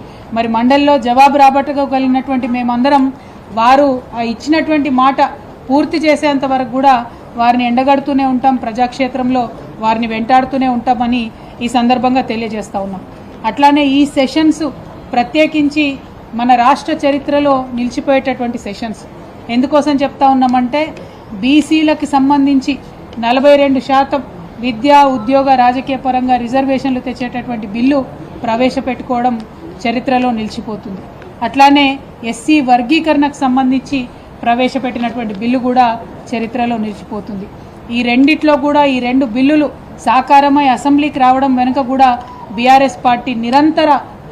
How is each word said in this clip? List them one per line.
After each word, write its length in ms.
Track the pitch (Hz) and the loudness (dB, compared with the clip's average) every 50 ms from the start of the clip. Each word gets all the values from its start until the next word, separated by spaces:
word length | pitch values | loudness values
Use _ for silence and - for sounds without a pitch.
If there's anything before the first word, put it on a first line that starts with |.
| - - - - - - 220 | -18 -20 -20 -20 -16 -8 -4
మరి 160 | 226 240 - | -4 -2 -2
మండలిలో 500 | 226 226 240 247 277 285 285 285 285 285 | 0 0 2 4 4 4 4 4 2 2
జవాబు 380 | 220 240 240 254 269 285 294 | 2 0 4 6 6 6 6
రాబట్టగలిగినటువంటి 1120 | 285 277 269 262 277 277 285 285 285 277 269 269 262 262 262 254 262 254 277 269 254 233 | 6 4 4 4 2 -2 -2 -2 -4 -2 -2 -2 -2 0 0 0 -2 -2 -2 -4 -4 -2
మేమందరం 680 | 254 247 247 247 240 240 240 247 285 294 277 269 269 262 - - - - - - - 196 | -2 -4 -4 -2 -2 -2 0 2 2 4 2 2 0 -2 -6 -16 -20 -20 -20 -18 -10 -4
వారు 480 | 220 226 247 262 269 294 277 254 254 240 - - | 0 4 4 4 4 4 2 0 -2 -6 -10 -10
ఆ 40 | 233 233 | -8 -6
ఇచ్చినటువంటి 680 | 233 226 - - 277 311 320 302 311 311 302 269 294 | -6 -6 -6 -2 -2 0 0 0 0 0 0 0 0
మాట 320 | 262 254 254 269 262 277 285 247 - - - - - - - - | 2 2 2 2 2 2 0 -2 -2 -8 -18 -20 -20 -16 -6 0
పూర్తి 280 | 254 294 302 - 339 320 | 0 0 0 0 -2 -2
చేసేంత 460 | 311 311 294 277 302 294 285 269 294 | 0 2 0 2 2 0 0 0 -2
వరకు 260 | 262 269 262 262 233 | -2 -2 -2 -2 -4
కూడా 360 | 233 262 269 277 262 233 240 - - - - - - | -2 0 2 4 4 2 0 -4 -12 -18 -20 -14 -6
వారిని 300 | 240 233 240 247 247 247 | -2 2 2 2 2 2
ఎండగడుతూనే 580 | 240 240 247 262 269 285 277 285 294 277 269 269 | 0 0 0 2 2 2 2 2 0 -2 0 0
ఉంటాం, 320 | 262 262 247 254 269 262 | 0 0 2 2 2 0
ప్రజాక్షేత్రంలో 920 | 247 - 233 214 233 247 247 - - 262 247 254 262 247 247 254 254 240 226 - - - - - 214 | 0 -2 -6 -2 -2 -2 -2 -2 -4 -4 -4 -2 -4 -2 -2 0 -2 -2 -4 -6 -14 -18 -18 -12 -4
వారిని 280 | 220 220 202 233 240 | -2 -2 0 0 -2
వెంటాడుతూనే 640 | 226 226 220 226 220 262 262 262 254 277 269 262 262 | -4 -4 -4 -2 2 2 2 2 2 -2 -2 -2 0
ఉంటామని 640 | 247 240 220 262 247 226 247 240 247 247 226 220 - - - - - - 247 | -2 -2 0 -2 0 0 0 -2 -2 -2 -4 -6 -10 -16 -20 -20 -12 -8 -6
ఈ 60 | 233 | -2
సందర్భంగా 520 | 240 247 240 240 254 240 226 254 254 262 | 0 0 2 2 2 2 2 0 0 0
తెలియజేస్తా 600 | 247 254 226 220 233 220 214 214 196 - - 202 | -2 -2 -4 -6 -6 -6 -8 -8 -10 -8 -8 -8
ఉన్నాం. 200 | 196 196 190 185 - - - - - - - - - | -8 -6 -10 -12 -14 -16 -20 -20 -20 -20 -16 -8 -6
అట్లానే 400 | 226 214 - 285 285 294 302 294 | -6 -2 2 4 4 4 4 2
ఈ 220 | 277 262 285 285 | 2 4 2 2
సెషన్స్ 580 | 285 - 294 269 254 - 311 320 311 294 - 320 277 - - - - - - - - - | 2 2 0 0 0 2 2 2 2 2 0 -2 -8 -8 -10 -18 -18 -20 -20 -14 -6 -2
ప్రత్యేకించి 840 | 240 240 240 - 311 311 302 311 302 294 285 285 302 302 277 269 262 - - - - - - - | -2 -2 0 2 2 2 2 2 0 0 0 0 0 -2 -2 -2 -6 -12 -20 -20 -20 -20 -12 -8
మన 200 | 226 240 247 254 | -4 2 2 4
రాష్ట్ర 420 | 240 240 254 285 277 - - 311 311 - | 4 4 4 2 2 0 -6 -4 -2 0
చరిత్రలో 600 | 277 277 285 285 302 285 285 285 285 277 262 254 254 240 | 0 0 -2 -2 -2 -2 0 2 2 0 0 -2 -6 -6
నిలిచిపోయేటటువంటి 840 | 240 247 247 - 294 - 285 269 269 262 269 254 247 247 240 240 240 | -6 -6 -4 -6 -6 -2 0 0 0 0 -2 -6 -4 -6 -6 -6 -8
సెషన్స్. 440 | - 208 202 - 240 226 202 - - - - - - - - - - - | -10 -10 -12 -10 -10 -10 -10 -12 -16 -20 -20 -20 -20 -20 -20 -18 -10 -4
ఎందుకోసం 420 | 233 247 254 269 302 294 277 294 294 | -2 0 0 2 2 0 0 2 0
చెప్తా 360 | 262 277 269 269 - 277 269 | 0 -2 -2 -2 0 2 2
ఉన్నామంటే 680 | 269 262 254 247 247 254 247 240 285 294 311 311 - - - - - - - - 226 | 4 4 2 2 2 0 0 0 -2 -2 -4 -4 -8 -16 -18 -20 -20 -20 -20 -16 -12
బీసీలకు 760 | 196 196 254 285 302 285 - 311 311 311 302 302 294 302 | -4 0 2 2 2 2 2 0 2 2 2 0 0 -2
సంబంధించి 720 | 285 - 269 262 269 285 285 277 277 285 269 262 294 269 - - - - - - - - 233 | -2 0 2 2 4 2 2 2 2 2 0 0 -2 -6 -6 -8 -18 -20 -20 -20 -16 -12 -6
నలభై 380 | 226 233 247 269 262 285 285 | -2 0 0 4 4 6 6
రెండు 240 | 285 277 277 269 262 | 6 4 2 2 0
శాతం 420 | - - 269 269 277 269 285 277 254 - - - - - - - | 0 0 2 0 2 0 -2 -6 -6 -8 -16 -18 -20 -18 -14 -8
విద్యా, 460 | 220 254 233 220 226 285 285 285 285 | -6 -6 -6 -2 2 6 6 6 6
ఉద్యోగ, 500 | 277 262 247 208 220 269 269 277 277 269 | 6 2 -2 -2 0 0 2 4 2 4
రాజకీయ 420 | 247 240 247 247 269 262 269 269 | 4 4 2 2 0 -4 -6 -6
పరంగా 400 | 254 262 262 247 254 247 254 254 | -6 -4 -2 -2 -2 0 0 0
రిజర్వేషన్లు 640 | 240 240 233 247 269 269 269 269 254 262 269 262 247 | 0 -2 -2 -2 -2 0 0 -2 -2 -2 -2 -4 -4
తెచ్చేటటువంటి 680 | 254 262 233 - 254 240 247 247 233 240 240 220 214 | -6 -8 -8 -8 -8 -8 -8 -8 -8 -8 -8 -8 -8
బిల్లు 380 | 208 196 233 240 269 294 277 262 - - - - - - - - | -8 -6 -2 0 2 2 0 -2 -4 -10 -16 -16 -16 -14 -10 -6
ప్రవేశపెట్టుకోవడం 1000 | 233 226 233 254 254 254 269 - 262 247 - - - 254 240 240 254 240 226 220 - - - - - - - - 233 | -4 -2 0 0 0 0 -2 -6 -6 -6 -8 -6 -6 -4 -2 0 -2 -2 -2 -8 -12 -16 -18 -18 -16 -14 -8 -6 -4
చరిత్రలో 420 | 233 247 240 262 254 247 247 247 | -4 -4 -2 -2 0 0 0 0
నిలిచిపోతుంది. 680 | 240 220 220 208 - - 202 - 214 208 - 220 190 180 - - - - - - - - 240 | -2 -4 -6 -8 -8 -10 -10 -10 -10 -10 -10 -12 -14 -14 -14 -16 -18 -20 -20 -18 -12 -8 -8
అట్లానే 560 | 233 233 269 277 285 285 294 285 269 269 277 - - - - - | -4 2 4 6 6 6 6 4 2 0 -4 -10 -16 -18 -12 -10
ఎస్సీ 360 | 226 233 - - - 311 302 | -8 -8 -6 0 2 2 2
వర్గీకరణకు 760 | 269 247 247 247 240 233 311 320 320 311 302 294 294 285 285 | 4 4 2 2 2 2 0 0 2 2 2 2 2 0 -2
సంబంధించి 720 | - 277 262 254 262 269 254 262 262 262 - 285 269 247 240 - - - - - - - | -2 -2 0 0 2 2 2 0 -2 -2 -4 -6 -6 -6 -6 -12 -20 -20 -20 -16 -6 -2
ప్రవేశపెట్టినటువంటి 920 | 233 240 240 254 247 - 269 220 247 220 247 240 233 240 254 240 214 208 | -2 0 2 0 0 -2 -4 -6 -6 -6 -4 -6 -6 -6 -6 -8 -8 -8
బిల్లు 240 | 190 233 233 247 262 | -6 -4 -2 -2 0
కూడా 420 | 233 254 247 254 247 233 226 233 - - - - - - - | 0 0 2 2 2 2 2 -2 -8 -14 -18 -18 -12 -8 -6
చరిత్రలో 400 | 226 226 220 - 247 240 240 240 | -6 -6 -6 -4 -4 -2 -2 -2
నిలిచిపోతుంది. 680 | 220 214 214 202 175 - - 226 208 196 - 208 196 196 202 - - - - - - - - 240 | -4 -4 -6 -8 -12 -14 -12 -12 -10 -10 -10 -12 -12 -12 -14 -16 -20 -20 -20 -20 -20 -14 -8 -4
ఈ 60 | 240 247 | -4 -2
రెండిట్లో 540 | 240 240 254 269 294 311 302 302 302 294 | 0 2 4 4 4 2 2 2 2 2
కూడా, 280 | 285 254 294 294 294 294 | 2 2 0 2 2 2
ఈ 140 | 285 262 254 | 2 2 -2
రెండు 280 | 247 240 254 269 285 | -2 0 0 0 0
బిల్లులు 440 | 233 208 254 262 277 302 302 294 262 - - - - - - - | 0 0 0 2 2 2 2 0 0 -4 -10 -20 -20 -16 -6 -2
సాకారమై 600 | 233 233 262 254 - 285 277 277 285 277 285 285 262 | 0 2 2 2 4 4 4 6 4 4 2 2 2
అసెంబ్లీకి 500 | 247 226 - 285 285 285 294 294 - 294 | 0 0 2 2 2 2 2 0 0 2
రావడం 380 | 254 254 262 262 269 277 254 | 2 4 4 4 2 0 0
వెనుక 240 | 254 247 254 254 285 | 0 0 0 0 -2
కూడా 380 | 269 240 262 262 269 254 240 240 - - - - - - 202 | -2 -2 2 2 4 4 2 0 -4 -12 -16 -18 -16 -12 -6
బీఆర్ఎస్ 520 | 202 240 254 262 269 277 262 269 - - | -2 4 6 6 6 4 2 -2 -2 0
పార్టీ 300 | 254 247 240 240 269 247 | 0 0 0 -2 -6 -6
నిరంతర 640 | 226 226 233 240 277 294 311 311 330 311 302 285 240 - - - - - - | -4 -2 2 2 4 4 4 2 2 2 2 2 0 0 -8 -18 -20 -16 -8